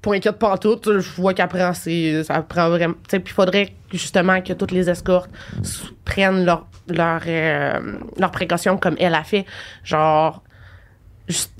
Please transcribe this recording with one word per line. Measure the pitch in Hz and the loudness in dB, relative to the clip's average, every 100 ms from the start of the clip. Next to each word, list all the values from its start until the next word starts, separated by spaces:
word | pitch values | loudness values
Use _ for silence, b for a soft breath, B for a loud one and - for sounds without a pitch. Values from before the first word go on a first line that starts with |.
pas | 220 | 0
inquiète | 202 208 196 | 0 0 0
pantoute, | 220 190 220 233 214 208 | 0 2 2 0 2 0
je | - - | 0 0
vois | 185 | 0
qu'elle | 185 175 | 2 0
prend | 180 180 | 2 0
ses, | 175 - 170 160 156 | 0 -4 -2 0 0
ça | 156 147 | 0 -2
prend | 156 170 165 | -2 0 2
vraiment, | 170 170 | 2 0
tu | 175 - | -2 -2
sais, | 196 | -4
puis | 185 | -2
faudrait | - 185 196 196 - - | 0 2 2 0 -6 -12
justement | 180 - 196 180 185 | -10 -2 2 4 2
que | 185 | 0
toutes | 175 196 | -4 -2
les | 185 175 | 0 0
escortes | 175 - 180 185 B B B | 0 2 0 0 B B B
s-, | - - - - | -8 -8 -12 -12
prennent | - - 190 190 | -6 0 2 4
leur, | 175 170 - - - | 2 2 -2 -20 -6
leur, | 170 165 165 160 | -2 0 -2 -2
euh, | 165 160 147 143 - - - - - | -2 0 0 0 -2 -6 -10 -12 -2
leurs | 185 | -2
précautions | - - 170 208 190 | -2 -2 0 2 2
comme | 185 156 | 0 2
elle | 180 | 2
a | 160 | 0
fait. | 160 202 190 B B B | 0 -2 -2 B B B
Genre, | - 151 156 156 156 - - b b b b b - - - | -4 2 4 4 2 -2 -20 b b b b b -20 -20 -6
juste, | 170 - | -6 -6